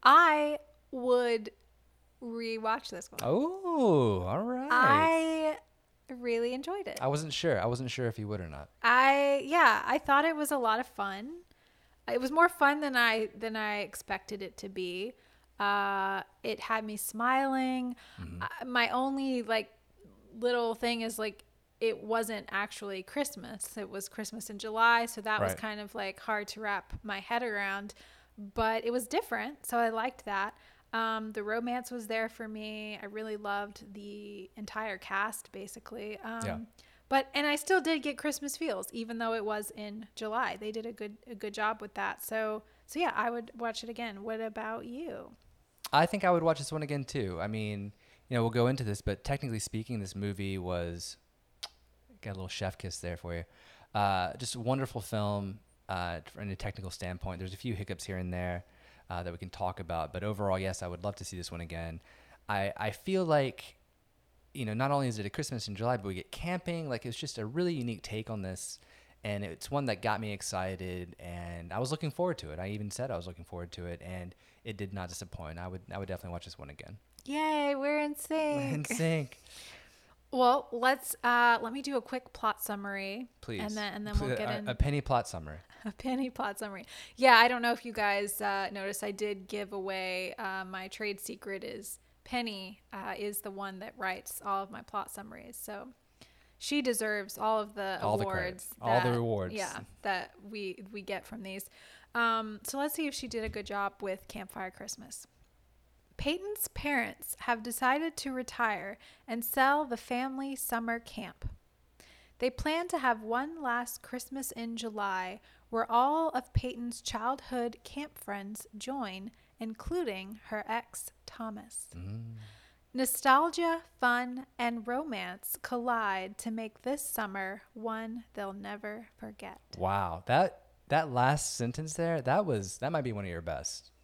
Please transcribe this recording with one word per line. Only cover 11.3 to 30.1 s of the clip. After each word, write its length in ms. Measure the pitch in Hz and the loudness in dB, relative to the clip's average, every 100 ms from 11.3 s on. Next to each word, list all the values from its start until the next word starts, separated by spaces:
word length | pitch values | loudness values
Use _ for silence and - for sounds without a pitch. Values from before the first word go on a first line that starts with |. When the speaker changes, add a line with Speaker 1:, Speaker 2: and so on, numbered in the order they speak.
| 349 359 _ _ _ _ _ - | -12 -16 _ _ _ _ _ -2
Speaker 1:
It 80 | 240 | 0
was 120 | 254 | 2
more 180 | 311 349 | 8 8
fun 320 | - 277 302 | 10 6 6
than 160 | 294 254 | 2 6
I, 320 | 233 220 214 214 | 6 6 0 -2
than 180 | 226 220 | -4 0
I 260 | 214 208 | 0 0
expected 600 | 202 - - 190 - 202 | -2 -6 -6 -6 -4 -8
it 160 | 190 - | -8 -8
to 120 | 202 | -8
be. 440 | 190 180 180 214 - _ _ _ - | -4 -4 -2 -6 -8 _ _ _ -2
Uh, 640 | 202 202 202 196 196 196 - _ | 2 2 2 2 0 -2 -6 _
it 180 | 226 214 | -6 -4
had 240 | - 220 | 0 -2
me 140 | 214 214 | -2 -6
smiling. 1000 | - 214 240 262 269 262 254 254 247 247 - - | -6 0 4 4 4 2 2 0 -2 -6 -12 -12
Speaker 2:
Mm-hmm. 220 | 82 175 | -10 -6
Speaker 1:
I, 240 | - - 262 | -6 -6 -2
my 240 | 247 233 | 2 4
only, 540 | 254 269 269 269 254 | 4 2 2 0 0
like, 260 | 220 220 208 - _ _ - - - 226 | 2 0 0 -12 _ _ -20 -20 -20 -2
little 340 | 240 247 233 | 2 4 2
thing 280 | 220 240 233 | 2 0 0
is, 180 | 226 220 | -2 -2
like, 260 | 214 196 - _ _ - | -4 -4 -18 _ _ 0
it 240 | 226 - | 0 0
wasn't 440 | 214 226 226 214 - | 2 2 2 -2 -2
actually 500 | 196 208 - 202 190 | -2 -2 -4 -6 -6
Christmas. 720 | 190 294 277 208 233 214 - - | -4 0 0 -2 -10 -8 -8 -8
It 120 | 190 | -6
was 200 | 196 196 | -6 -8
Christmas 400 | - 214 226 - | -8 -8 -8 -10
in 100 | 202 | -8
July, 460 | 220 220 233 233 233 | -4 6 8 8 4
so 140 | - | -4
that 180 | 214 214 | 0 2
was 120 | 196 | 2
Speaker 2:
Right. 60 | 185 | 0
Speaker 1:
kind 220 | 214 208 | -4 -6
of, 160 | 202 220 | -8 -4
like, 240 | 196 - | -4 -4
hard 280 | - 208 208 | -2 0 -2
to 120 | 214 | -6
wrap 320 | 214 196 - - | -2 -2 -4 -10
my 160 | 214 196 | -6 -6
head 220 | 185 240 | 0 0
around. 520 | 247 208 196 196 202 - - - - - | 0 0 0 -2 -4 -12 -20 -20 -20 -14
But 480 | 202 233 220 226 226 | -8 2 4 4 2
it 60 | |
was 160 | 247 233 | 0 2
different, 580 | 311 - 226 220 294 - | 0 0 -2 -4 -8 -2
so 120 | 240 | 2
I 120 | 233 | 2
liked 360 | 220 247 | 2 -2